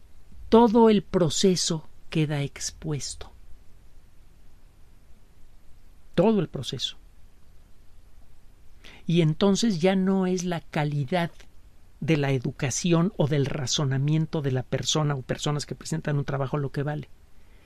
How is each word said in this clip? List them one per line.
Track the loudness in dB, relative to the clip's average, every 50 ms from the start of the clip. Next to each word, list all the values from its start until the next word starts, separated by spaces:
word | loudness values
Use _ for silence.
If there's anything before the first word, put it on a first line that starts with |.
| -18 -18 -16 -16 -16 -16 -14 -14 0 4
todo | 6 8 8 8 8 8 8 8
el | 6 6 2
proceso | 2 2 2 2 2 4 4 4 4 4 4 0 -2 -2 -4 -6 -10 -14 -14 -12 -4
queda | 0 0 0 0 0 -2
expuesto. | -4 -4 -6 -8 -10 -10 -10 -8 -8 -6 -6 -6 -6 -8 -10 -12 -14 -14 -16 -18 -14 -14 -14 -14 -14 -16 -18 -18 -18 -18 -18 -18 -20 -20 -20 -20 -20 -20 -20 -20 -20 -20 -20 -20 -20 -20 -20 -20 -20 -20 -20 -20 -20 -20 -20 -20 -20 -20 -20 -18 -18 -18 -18 -18 -18 -18 -16 -16 -18 -18 -18 -18 -18 -4 0
Todo | 2 4 4 4 2
el | 0 -2
proceso. | -4 -8 -8 -8 -6 -6 -6 -8 -8 -12 -18 -20 -20 -20 -20 -20 -20 -20 -20 -20 -20 -20 -20 -20 -20 -18 -18 -18 -20 -20 -20 -20 -20 -20 -18 -16 -16 -16 -18 -18 -20 -20 -18 -18 -18 -18 -18 -18 -18 -8 -4
Y | 2 4 4
entonces | 4 4 4 4 4 4 4 4 2 2 2 2
ya | 2 4 4
no | 4 2 2 2 2 2
es | 2 0 0 -2
la | -2 -4 -4
calidad | -6 -4 -2 -2 0 0 0 -2 -2 0 0 0 0 -2 -4 -10 -16 -18 -18 -18 -20 -20 -20 -20 -20 -20 -12 -6
de | 0 2 2 2
la | 4 2
educación | 0 0 0 -2 -4 -2 -4 -4 -2 -2 2 4 4 4 4 2 2 2
o | 2 2
del | 2 2 0
razonamiento | 0 -2 -4 -4 -2 -2 0 0 0 0 2 2 2 2 2 2 0 -2 -2
de | -2 0
la | 0 -2 -2
persona | -2 -4 -2 -2 0 0 2 0 0 0
o | -2
personas | -4 -4 -6 -4 -2 -2 -2 -2 -4
que | -6 -10
presentan | -12 -6 -6 -6 -4 -2 -2 -2 -2
un | -2
trabajo | -2 -2 -2 -2 -2 -2 -2
lo | -4 -4
que | -4 -4 -4
vale, | -4 -4 -6 -8 -12 -16 -20 -20 -20 -20 -20 -20 -20 -20 -20 -20